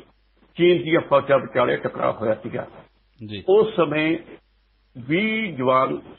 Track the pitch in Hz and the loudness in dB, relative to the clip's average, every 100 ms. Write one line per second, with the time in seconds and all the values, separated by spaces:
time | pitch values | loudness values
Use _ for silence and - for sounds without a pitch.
0 | - _ _ _ _ - 175 175 151 160 | -12 _ _ _ _ 2 4 4 2 -2
1 | - 139 139 135 131 127 123 147 127 127 | 2 2 4 2 2 0 0 0 -4 -4
2 | 127 - 110 107 110 120 - - - _ | -4 -2 -2 -2 -6 -10 -12 -18 -20 _
3 | _ - 107 104 190 208 214 185 151 151 | _ -20 -14 -6 2 4 4 0 0 0
4 | 156 170 - - _ _ _ _ _ 131 | -2 -4 -8 -20 _ _ _ _ _ -14
5 | 120 170 220 220 214 135 127 131 131 - | -4 -2 -2 -4 -6 -2 0 2 2 -4
6 | - | -10